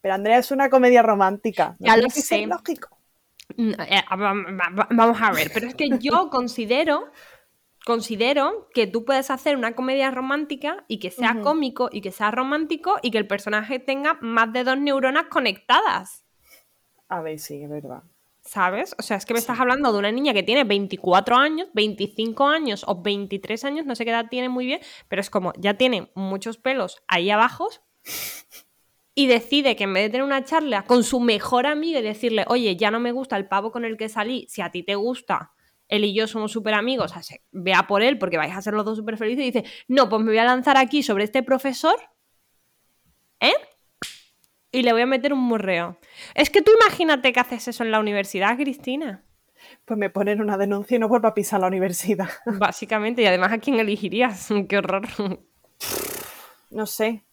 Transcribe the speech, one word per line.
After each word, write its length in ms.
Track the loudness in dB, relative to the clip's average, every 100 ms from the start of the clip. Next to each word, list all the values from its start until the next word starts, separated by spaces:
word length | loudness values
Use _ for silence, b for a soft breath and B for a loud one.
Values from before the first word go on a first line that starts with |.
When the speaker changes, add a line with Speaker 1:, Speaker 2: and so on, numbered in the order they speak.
Speaker 1:
Pero, 140 | -2 -2
Andrea, 220 | 4 4
es 140 | 4
una 180 | 0 4
comedia 320 | 6 8 8
romántica, 720 | 8 4 2 2 -4 0 -2 0
no 60 | 6
Speaker 2:
Ya 60 |
Speaker 1:
tiene 80 | 6 6
Speaker 2:
lo 60 |
Speaker 1:
que 80 | 0
ser 180 | -2 -2
Speaker 2:
sé. 60 | -2
Speaker 1:
lógico. 420 | -6 -6 -8 -10 _ _ _ _ _ -16 -2
Speaker 2:
No, 160 | -2 -2
eh, 200 | 0 0 0
va, 220 | -2 0
va, 360 | 0 -4 -4 -4 0
va, 100 | 2
vamos 260 | 6 6 6
a 100 | 2
ver, 180 | 2 -2
pero 140 | -4 -6
es 80 | -4
que 120 | -2 0
yo 300 | 2 2 2
Speaker 1:
<laughs> 20 |
Speaker 2:
considero, 720 | -2 -4 -6 0 0 2 0 -4 b b b b _ _ _ -4
considero 840 | -4 -2 0 2 2 0 -2 -4
que 140 | -2 0
tú 180 | -2 0
puedes 260 | 0 0
hacer 240 | -2 0 0
una 180 | -2
comedia 380 | -4 -2 0 0
romántica 720 | -2 -4 -4 -4 -6 -6 -8 _
y 120 | -8
que 120 | -8
sea 200 | -2 0
Speaker 1:
Ujú. 80 | 0
Speaker 2:
cómico 480 | 0 0 -2 -2 -4
y 100 | -4
que 100 | -10
sea 200 | -4 -2
romántico 680 | -2 -2 -2 -2 -4 0 0
y 100 | 0
que 60 | -2
el 80 | -2
personaje 520 | -4 -2 -4 -4 -6
tenga 380 | -4 -2 -2 -2
más 300 | -2 0 2
de 120 | 0
dos 140 | 0 0
neuronas 480 | 0 2 2 0 0
conectadas. 960 | -2 -2 -4 2 4 4 -2 -6 -20 _ _ b b _ _ _ _ _
Speaker 1:
A 120 | -8
ver, 180 | -8 -10
sí, 220 | -12 -14
es 60 | -12
verdad. 340 | -12 -12 -18 _ _ _ _
Speaker 2:
¿Sabes? 540 | -10 -2 0 0 -6 -10
O 40 |
sea, 160 | -6 -6
es 80 | -4
que 80 |
me 60 | -4
Speaker 1:
Sí. 40 |
Speaker 2:
estás 160 | -4 0
hablando 320 | 2 2 2
de 80 | 2
una 120 | 0
niña 220 | 0 0
que 100 | 0
tiene 200 | 2 2
veinticuatro 720 | 2 0 -2 -4 2 2 4 4
años, 320 | 4 0 -4
veinticinco 760 | -2 -2 -2 -6 -4 -6 0 2
años 380 | 2 -2 -4 -4
o 140 | -4
veintitrés 640 | -2 -4 -4 -8 -6 -6 -4
años, 200 | -6 -6
no 80 | -6
sé 100 | -2
qué 60 |
edad 160 | -2 -2
tiene 180 | -4 -4
muy 180 | -4 -4
bien, 140 | -6 B B _
pero 100 | -6
es 80 | -2
como, 220 | -2 -4 -2
ya 160 | -2
tiene 380 | 2 2 0 -6 -10
muchos 420 | -6 -6 -8 -8
pelos 460 | -4 -2 -4 -8 -2
ahí 200 | 0 2
abajo 380 | 2 2 0 -8 -8 _ _ B B B B B B _ _ _ _ _
y 140 | 0 4
decide 480 | 4 4 2 2 0
que 80 |
en 100 | -2
vez 100 | 0
de 60 | 0
tener 120 | 0
una 220 | -2 -2 0
charla 400 | -2 0 -4 2
con 180 | 2
su 160 | 4 0
mejor 460 | 2 0 2 0 0
amiga 340 | -2 -2 -2
y 40 |
decirle, 420 | -4 -4 -2 0 0
"Oye, 300 | 0 0 0
ya 120 | 0
no 80 | 0
me 100 | -2
gusta 240 | -4 -4 -6
el 120 | -2
pavo 220 | -4 -4
con 120 | -8
el 140 | -8 -8
que 100 | -8
salí, 360 | -6 -4 -6 -8
si 120 | -10
a 100 | -8
ti 100 | -8
te 120 | -4 -2
gusta, 560 | -2 -6 -4 -6 -6 _ _ _ _
él 160 | 0 0
y 80 |
yo 120 | 0 -2
somos 240 | -4 -6
súper 220 | -4 -2 0
amigos, 360 | 0 -2 -4
o 20 | -6
sea, 80 |
se, 200 | -18 -20 _
vea 340 | -6 2 2 2
por 140 | 2
él 160 | 2 2
porque 200 | -2 -2
vais 180 | -2 -4
a 60 |
ser 140 | -4 -2
los 100 | -2
dos 120 | -6
súper 200 | -8 -6
felices", 260 | -4 -2 0
y 60 |
dice, 140 | -2 B B 0
"No, 180 | 2 4
pues 140 | 2
me 100 | 2
voy 60 | 4
a 80 | 4
lanzar 320 | 4 4 4
aquí 260 | 4 0
sobre 220 | 0 0 0
este 180 | -2
profesor, 520 | 0 0 0 0 2 2 -2 _ _ _ _ _ _ _ _ _ _ _ _ _
¿eh? 120 | 0 0 -4 _ _ _ -16 -16 _ _ _ _ _
Y 120 | 0
le 80 | 2
voy 100 | 2
a 40 | 2
meter 260 | 0 0
un 60 | 0
morreo". 580 | 0 0 0 -2 -4 -10 B B B -2
Es 160 | 2
que 100 | 4
tú 100 | 8 8
imagínate 540 | 8 4 0 2 2
que 60 | 2
haces 280 | -2 -4 -8
eso 140 | -4
en 60 | 0
la 80 | 0
universidad, 560 | 0 -2 -4 0 0 0
Cristina. 640 | -4 -4 -6 -6 -6 -10 _ _ _ b b b -8
Speaker 1:
Pues 120 | -4
me 140 | -2
ponen 300 | 0 0 0
una 160 | 0 0
denuncia 380 | 0 -2 0 0
y 20 |
no 80 | 2
vuelvo 200 | 4 2
a 60 |
pisar 260 | 0 -2 0
la 80 | 0
universidad. 640 | 0 -2 -2 -2 -2 -2 -6 -8
<laughs> 0 |
Speaker 2:
Básicamente, 800 | -2 -2 -2 -4 -2 -2 2
y 20 | 4
además, 260 | 4 2
¿a 60 | 0
quién 220 | 0 0
elegirías? 680 | 0 -2 -4 0 0 -2 -2
<laughs> 200 | -2 0
Qué 80 | -2
horror. 300 | 0 -4 -6 -6 -6 -6 _ _ _ _ -8 -6 -8 -10 -14 B B B _
Speaker 1:
No 160 | -8 -8
sé. 380 | -2 -2 -2 _